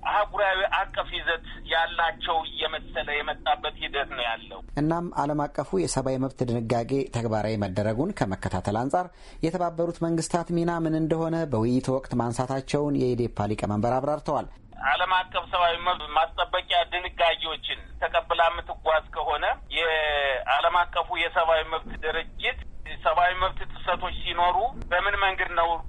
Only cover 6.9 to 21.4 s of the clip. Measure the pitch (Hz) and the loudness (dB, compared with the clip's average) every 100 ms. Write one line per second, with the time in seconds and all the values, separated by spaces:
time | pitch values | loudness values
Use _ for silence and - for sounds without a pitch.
6.9 | 135 135 120 117 110 107 110 101 92 107 | -2 0 -2 0 0 0 0 0 0 0
7.9 | 110 165 208 98 95 190 - 185 208 254 | 2 0 0 -2 -2 -2 -2 0 0 2
8.9 | 180 180 - - - 160 175 175 165 170 | 2 0 -8 -18 -4 -2 0 -2 0 -2
9.9 | 170 165 165 156 175 165 170 170 170 160 | 0 0 0 0 -2 0 0 2 2 0
10.9 | 160 160 160 160 165 160 117 113 127 127 | 2 2 2 0 0 0 2 4 2 2
11.9 | 131 - 127 117 117 127 135 - 147 147 | -2 0 0 0 0 0 -2 0 0 2
12.9 | 139 127 120 117 - 104 107 - 104 117 | 2 2 2 0 0 0 0 0 2 2
13.9 | 127 139 147 - 139 98 - - - 131 | 2 2 -2 0 -2 -2 -12 -20 -4 0
14.9 | 156 180 185 185 185 175 185 175 170 175 | 2 4 2 2 -4 -2 2 4 4 0
15.9 | 180 151 151 165 - 175 180 180 180 165 | 0 0 2 2 0 0 0 2 2 2
16.9 | 170 180 - 170 165 160 151 - 135 - | -2 -6 2 2 2 -2 -6 -6 -8 -8
17.9 | - 170 175 165 165 165 165 - 165 - | -4 0 0 0 4 4 2 -8 -4 2
18.9 | 156 - 160 151 151 175 - - 143 165 | 2 2 -6 -2 0 0 -2 -4 -2 2
19.9 | 160 151 147 143 127 - 139 170 175 175 | 2 2 0 0 -2 2 2 4 4 2
20.9 | 180 165 175 165 180 | 0 -2 -2 0 2